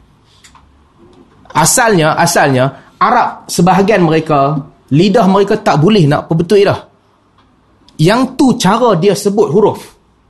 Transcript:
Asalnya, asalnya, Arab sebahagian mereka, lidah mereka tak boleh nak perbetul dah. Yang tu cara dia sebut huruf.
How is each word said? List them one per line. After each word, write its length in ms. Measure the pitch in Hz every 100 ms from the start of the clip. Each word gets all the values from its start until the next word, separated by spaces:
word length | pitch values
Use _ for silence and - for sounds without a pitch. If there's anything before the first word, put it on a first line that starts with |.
| _ _ _ _ - - _ _ _ _ - - - _ - -
Asalnya, 580 | 160 - 233 190 151
asalnya, 800 | 147 170 208 151 127 131 - - -
Arab 520 | 196 240 226 - -
sebahagian 560 | - 175 180 196 208 170
mereka, 500 | 160 156 147 139 151 - _ -
lidah 320 | 139 202 233 190
mereka 340 | 196 196 214
tak 220 | 214 147
boleh 240 | 170 214 143
nak 240 | 147 -
perbetul 320 | 165 175 202
dah. 260 | 190 117 - _ _ _ _ _ _ _ _ _ _ -
Yang 200 | 156 226 262 -
tu 80 | 269 -
cara 380 | 180 226 240 175
dia 160 | 196
sebut 380 | 180 202 202 147
huruf. 480 | 175 196 - - _ _ _ _